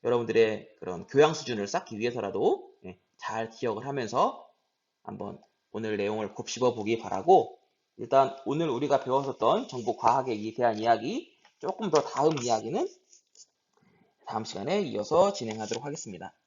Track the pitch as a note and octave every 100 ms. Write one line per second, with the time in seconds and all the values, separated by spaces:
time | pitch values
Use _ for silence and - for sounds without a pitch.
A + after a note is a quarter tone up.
0 | A#2+ A#2+ A2+ A2+ A2 G#2 - _ F#2 F2
1 | - C#3 D#3 D#3 - A2+ G2+ F3+ - G#2+
2 | A#2 A#2+ G2+ F#2+ D3+ F#4+ - _ F#2 F#2
3 | _ _ - A2 A2+ - B2 G#2+ B2+ C#3
4 | A2 B2 A3 - - _ _ _ _ _
5 | - G2+ G2+ - _ _ _ G#2+ A2 G#2
6 | G2+ G#2+ G2+ - A#2 A#2 B2 G#2+ G#2 A2+
7 | - - D#3+ F3+ - - _ _ _ -
8 | A#2 C3+ C3+ - - D3 E3 A#2+ C#3+ C3+
9 | C3 C3 C#3 A#2+ A2 F#3+ C4 B2+ A#2 A2
10 | A2+ C3 B2 G#2+ A2 G#2+ A#2+ G#2+ A2+ A2
11 | B2 B3+ - _ _ _ - F#3+ G#3 D3+
12 | C#3 C3+ D3+ D3+ A#2+ A2+ G#2+ F#3+ F#4+ -
13 | _ - _ _ - _ _ _ _ _
14 | _ _ - A2 A2+ - A2 G3 E3 G#2
15 | G#2+ E3 G3 G3+ A2+ A2 G#2+ A2+ C#3+ D3
16 | A#2 F2 F#2 _